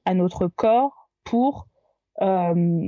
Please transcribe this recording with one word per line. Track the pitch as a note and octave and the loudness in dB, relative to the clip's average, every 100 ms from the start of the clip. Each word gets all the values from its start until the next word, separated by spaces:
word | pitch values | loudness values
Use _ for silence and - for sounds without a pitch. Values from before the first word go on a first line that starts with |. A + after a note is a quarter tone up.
à | - | -2
notre | F#3 F3+ - F3 | 0 0 -2 -4
corps | - A3 A#3+ C#4 - _ _ | 0 2 2 0 -4 _ _
pour, | - A#3 C4+ - - _ _ _ _ - | -4 0 0 -2 -12 _ _ _ _ -4
euh, | F#3+ F#3 F3 E3+ E3+ E3 | -2 0 0 0 0 0